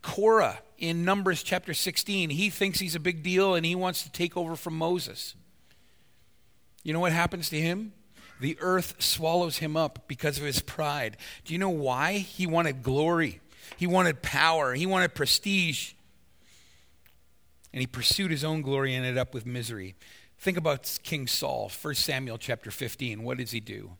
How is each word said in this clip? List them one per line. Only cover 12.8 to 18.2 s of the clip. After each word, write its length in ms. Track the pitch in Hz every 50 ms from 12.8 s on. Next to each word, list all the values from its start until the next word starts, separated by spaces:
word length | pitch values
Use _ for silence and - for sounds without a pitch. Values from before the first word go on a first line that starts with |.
| 120
glory. 580 | 131 131 139 151 165 175 165 160 120 87 - - - - - - - -
He 100 | - 180
wanted 360 | 175 175 185 185 170 151 123 -
power. 520 | - - 139 147 165 165 160 147 131 127
He 120 | 135 170
wanted 280 | 185 190 185 180 170 -
prestige. 760 | - 147 131 - - - 202 196 190 180 165 147 - - - - - - - _ - - - - - - - - - - - - - - - - - - - _ - - _ _ - - - - - - - -
And 80 | 127
he 60 | 127
pursued 440 | 123 - 123 120 - - -